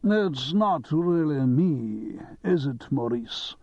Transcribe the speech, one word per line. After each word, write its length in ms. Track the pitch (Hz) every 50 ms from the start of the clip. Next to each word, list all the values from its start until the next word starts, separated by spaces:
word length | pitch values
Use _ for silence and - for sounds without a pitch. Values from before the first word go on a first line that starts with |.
| -
It's 480 | 208 208 214 208 185 147 131 127 135
not 380 | 160 208 214 208 185 156 120 -
really 560 | 147 160 170 175 175 170 165 151 151 135 131
me, 720 | 127 123 135 175 185 156 127 117 110 107 110 110 107 - - - - - -
is 240 | - 180 180 170 135
it, 240 | 143 131 117 - -
Maurice? 640 | - 135 117 117 117 120 117 110 - - - - - -